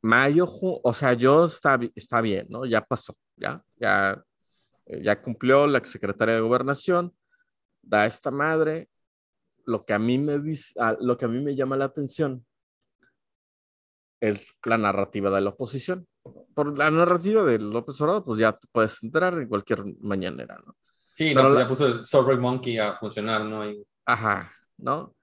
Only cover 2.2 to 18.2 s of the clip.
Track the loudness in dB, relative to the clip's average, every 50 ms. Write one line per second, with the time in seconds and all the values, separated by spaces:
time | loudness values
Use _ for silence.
2.2 | 0 0 -2 -4 -4 -8 -10 -10 -4 0 0 0 0 _ -6 -6 -6 -12 -18 _
3.2 | _ _ _ _ -8 -8 -8 -8 _ _ _ _ -2 0 2 2 2 0 -2 -4
4.2 | _ _ _ _ _ _ _ _ _ _ _ _ _ _ -12 -6 -2 -2 -2 -2
5.2 | -2 -10 -10 -4 2 4 4 4 4 4 2 0 -2 -4 -14 -8 -6 -6 -2 0
6.2 | 0 2 2 0 2 2 0 0 0 -2 -4 -4 -2 0 0 0 0 -2 _ _
7.2 | _ _ _ _ _ _ _ _ _ _ _ _ _ 0 2 2 2 2 0 -4
8.2 | _ -6 -2 -2 0 0 2 2 0 0 -2 -6 -10 _ _ _ _ _ _ _
9.2 | _ _ _ _ _ _ _ _ _ -4 -4 -4 -2 -2 0 0 2 2 0 0
10.2 | 0 -2 -2 -4 -4 -4 -8 -8 -10 -14 _ -2 0 0 0 0 0 -2 -2 0
11.2 | -2 -4 -4 -4 -4 -4 -2 -2 -2 -2 -2 -2 -2 -4 -4 -6 -8 -8 -4 -4
12.2 | -4 -4 -4 -8 -14 _ _ _ _ _ _ _ _ _ _ _ _ _ _ _
13.2 | _ _ _ _ _ _ _ _ _ _ _ _ _ _ _ _ _ _ _ _
14.2 | -2 -2 -2 -2 -6 -20 _ _ -2 0 0 2 2 2 0 0 -2 -4 -4 -4
15.2 | -2 0 0 2 0 0 -4 _ -10 -8 -8 -10 -6 -6 -8 -8 -8 _ _ _
16.2 | _ -20 -20 -20 -20 _ _ -4 -4 -4 0 0 2 2 4 4 4 4 4 0
17.2 | 0 2 2 2 4 4 2 2 0 -2 -4 -4 -6 -6 -6 -4 -2 0 0 -2